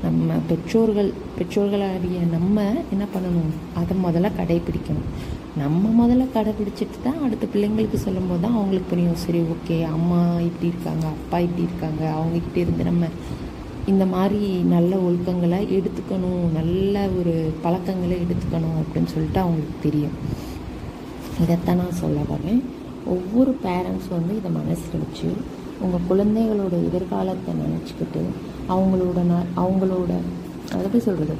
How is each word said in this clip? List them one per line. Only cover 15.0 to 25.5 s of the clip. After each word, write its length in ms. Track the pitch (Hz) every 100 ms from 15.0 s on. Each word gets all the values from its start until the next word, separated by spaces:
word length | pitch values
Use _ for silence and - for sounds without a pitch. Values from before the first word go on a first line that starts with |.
| 180 175 175 180 175 180 208
எடுத்துக்கணும், 840 | 190 180 - - 190 180 180 170
நல்ல 540 | 156 165 180 196 202 196 180
ஒரு 340 | 175 165 160 160
பழக்கங்களை 560 | 170 180 180 185 180 180
எடுத்துக்கணும்" 600 | 175 175 - 170 160 160
அப்படின்னு 280 | 156 156 165
சொல்லிட்டு 320 | 160 156 -
அவங்களுக்கு 360 | 185 165 156 -
தெரியும். 680 | 165 147 143 - - - - - - - - - - - - -
இதைத்தான் 320 | 165 170 175 180
நான் 160 | 175
சொல்ல 280 | 175 160 147
வரேன். 420 | 147 151 160 233 - - - - -
ஒவ்வொரு 520 | 180 180 226 262 262
பேரண்ட்ஸ் 460 | 190 180 180 185 -
வந்து 280 | 180 170 214
இதை 140 | 190
மனசுல 420 | 160 151 170 -
வச்சு 400 | 165 151 - 165 190 254